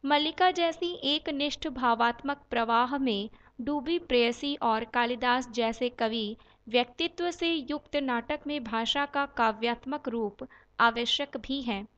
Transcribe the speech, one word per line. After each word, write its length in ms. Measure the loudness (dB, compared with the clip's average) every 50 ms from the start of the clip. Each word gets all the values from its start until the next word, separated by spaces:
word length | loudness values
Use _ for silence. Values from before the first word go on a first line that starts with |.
| 2
मल्लिका 460 | 4 2 4 2 0 2 4 4 4
जैसी 420 | 4 4 0 0 0 -2 -4 -4 -4 -2 0
एकनिष्ठ 640 | 0 0 0 0 -4 -2 0 -2 -2 -2 -4 -6
भावात्मक 680 | -6 -4 0 2 2 4 4 2 0 0 -2 -4 -6 -6 -6 -6 _
प्रवाह 480 | -2 0 2 2 4 2 4 2 0
में 320 | 0 0 0 0 0 -4 -8 -10 -18 -20 -20 _ -8
डूबी 380 | -4 -2 -2 -2 0 0 -2 -2
प्रेयसी 560 | 0 2 4 4 4 4 2 -2 -4 -4 -4
और 300 | 0 0 0 2 0 -2
कालिदास 640 | -2 0 0 0 0 0 0 2 2 2 2 0 -4
जैसे 400 | -2 0 0 0 0 -2 -4 -4
कवि 480 | -2 -2 -2 0 0 -2 -2 -4 -6 -10 -16 _ -20 _ _
व्यक्तित्व 640 | 0 2 2 2 0 -2 -4 -4 -4 -2 -2 -4 -4
से 220 | -2 -2 -2 0 0
युक्त 420 | -2 -2 -4 -6 -6 _ -4 -4
नाटक 440 | -2 0 0 -2 -2 -2 -4 -6 -6 -4
में 160 | -6 -6 -6 -4
भाषा 420 | -4 -2 -2 0 0 0 0 -2
का 200 | -2 -2 -2 -2
काव्यात्मक 840 | -2 0 2 2 2 2 0 -2 -2 -2 -2 -4 -8 -8 -4 -4 -4
रूप 380 | -4 -2 -4 -4 -6 -10 -16 -16 -16 -20 _ _ _ 4
आवश्यक 580 | 4 4 4 2 0 0 0 0 -2 -6 -6
भी 240 | -10 -6 -4 -4 -4
है। 260 | -2 -2 -4 -4 -6 -10 _